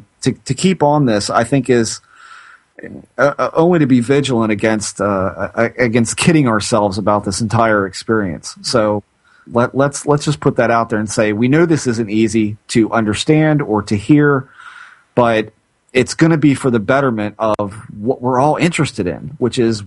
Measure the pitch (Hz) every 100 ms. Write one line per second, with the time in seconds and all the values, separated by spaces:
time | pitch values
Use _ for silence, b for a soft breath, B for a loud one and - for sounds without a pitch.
0 | - _ 135 110 - - 190 175 147 151
1 | 127 104 - 104 117 139 131 120 110 -
2 | B B B B B B B - - -
3 | - - 143 - 127 147 170 175 135 127
4 | 113 139 131 117 110 104 110 110 104 -
5 | 101 98 92 85 101 107 117 - 123 120
6 | 117 - - 156 127 107 - 113 104 104
7 | 101 104 101 95 110 113 113 104 98 -
8 | - 110 95 71 - - - 123 107 104
9 | - _ b b - 92 123 127 143 -
10 | 143 147 151 147 143 120 113 117 113 107
11 | 107 - 107 104 123 151 170 151 127 113
12 | 107 107 110 110 107 107 - 120 104 117
13 | 107 98 - 156 156 147 98 107 101 104
14 | - 147 147 135 139 B B B B B
15 | B - 117 110 113 - _ _ _ 127
16 | 120 - 160 160 147 131 135 117 98 135
17 | 135 110 104 104 110 104 101 107 - 107
18 | 107 131 123 127 147 110 170 160 131 -
19 | 87 62 117 - 123 - 117 110